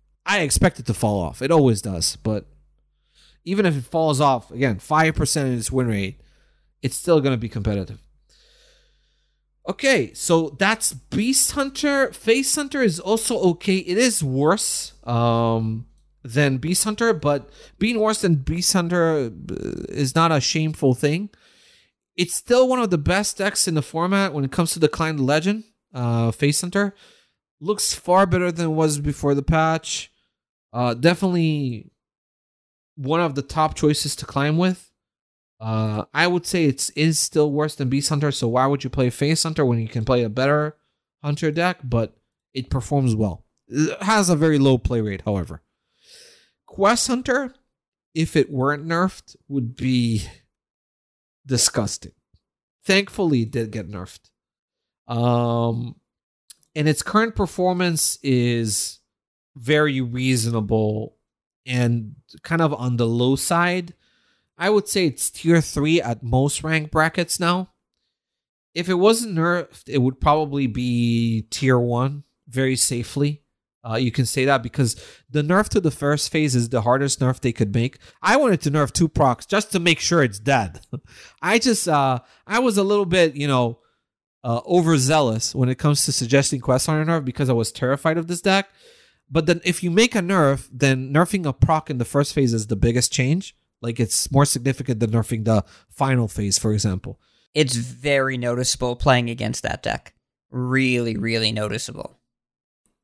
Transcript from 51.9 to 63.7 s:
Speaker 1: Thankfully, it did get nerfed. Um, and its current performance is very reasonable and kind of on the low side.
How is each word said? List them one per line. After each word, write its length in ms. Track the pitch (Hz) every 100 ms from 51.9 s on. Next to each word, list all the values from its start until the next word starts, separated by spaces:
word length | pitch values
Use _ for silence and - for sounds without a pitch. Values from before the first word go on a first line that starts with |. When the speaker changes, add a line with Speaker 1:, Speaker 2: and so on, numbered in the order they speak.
| - - _ _ _ _ _ _ _
Speaker 1:
Thankfully, 600 | - 190 196 - 175 127
it 80 | 110
did 200 | 120 110
get 180 | 110 92
nerfed. 400 | 98 92 - _ _ _ _ _ _ _ _ -
Um, 880 | 120 120 120 120 117 117 117 120 - _ _ _ _ _ - _ 156
and 140 | 151
its 120 | 147
current 320 | - 214 226
performance 880 | 214 190 - 180 180 180 160 - -
is 800 | 139 127 120 117 113 104 - - _ _ _ _ _ 139
very 460 | 120 151 151 135
reasonable 1160 | 120 123 131 123 117 113 104 110 107 107 110 _ _ _ _ _ 127
and 500 | 123 120 120 107 - _ -
kind 180 | - 165
of 120 | 156
on 240 | 127 127 120
the 100 | 117
low 300 | 120 123 135
side. 560 | - 170 175